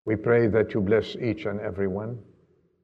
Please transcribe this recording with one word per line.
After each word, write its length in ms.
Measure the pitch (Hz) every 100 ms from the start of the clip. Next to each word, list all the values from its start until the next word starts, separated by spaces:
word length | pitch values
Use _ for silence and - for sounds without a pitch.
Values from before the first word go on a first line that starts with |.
We 120 | - 107
pray 320 | 120 117 117
that 260 | 110 107
you 60 | 117
bless 340 | 95 110 - -
each 300 | 120 104 107
and 140 | 104
every 260 | 107 92 98
one. 340 | 95 110 120 - _ _ _ _ _